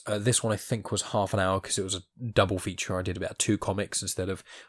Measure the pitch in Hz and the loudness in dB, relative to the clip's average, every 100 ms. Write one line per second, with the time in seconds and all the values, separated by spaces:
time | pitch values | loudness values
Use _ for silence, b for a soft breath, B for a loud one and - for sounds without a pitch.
0 | - 104 107 120 113 104 - 113 - 104 | 2 0 2 2 2 0 -2 -4 -2 -4
1 | - 107 98 104 95 95 - - 95 95 | 0 2 2 4 4 2 0 -2 -2 -4
2 | - - 120 107 98 95 - 90 - 92 | -8 -10 0 4 4 2 -2 -4 -2 -2
3 | 95 90 90 - - 104 - 101 101 - | -2 -4 -4 -2 2 2 2 -2 -2 -4
4 | 98 - 92 92 B B | -4 -2 -2 -4 B B